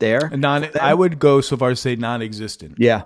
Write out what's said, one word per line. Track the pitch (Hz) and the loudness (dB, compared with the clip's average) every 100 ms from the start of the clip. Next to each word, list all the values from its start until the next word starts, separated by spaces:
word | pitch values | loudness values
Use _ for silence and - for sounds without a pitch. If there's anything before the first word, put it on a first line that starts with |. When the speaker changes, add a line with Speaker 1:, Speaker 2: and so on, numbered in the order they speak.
Speaker 1:
there. | 113 117 151 | -2 0 -2
Speaker 2:
Non-, | 139 139 143 | -2 -2 -2
Speaker 1:
for | 151 | -2
them. | 147 | -2
Speaker 2:
I | 135 | 2
would | 160 185 151 | 2 2 2
go | 151 139 | 4 4
so | 131 131 | 2 0
far | 127 | 0
as | 123 | -2
to | |
say | 131 | -4
non-existent. | 117 117 120 113 107 107 - 78 - | -4 -4 -6 -6 -8 -12 -12 -10 0
Speaker 1:
Yeah. | 117 107 | 2 2